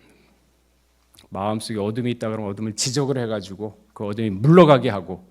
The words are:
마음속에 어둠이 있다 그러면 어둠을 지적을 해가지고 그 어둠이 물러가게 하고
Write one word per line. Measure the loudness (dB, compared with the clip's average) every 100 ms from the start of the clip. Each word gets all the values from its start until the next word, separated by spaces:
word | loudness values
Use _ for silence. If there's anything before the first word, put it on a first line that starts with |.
| _ _ _ _ _ _ _ _ _ _ _ _ _
마음속에 | -6 -4 -4 -6 -6
어둠이 | -4 -4 -4
있다 | -4 -6
그러면 | -6 -8
어둠을 | -8 -8 -6
지적을 | -4 -2 -2 -2
해가지고 | -4 -6 -8 -12 -12 -12 _
그 | -12 -8
어둠이 | -4 -4
물러가게 | 0 6 8 8 6 4
하고 | -4 -6 -12 -14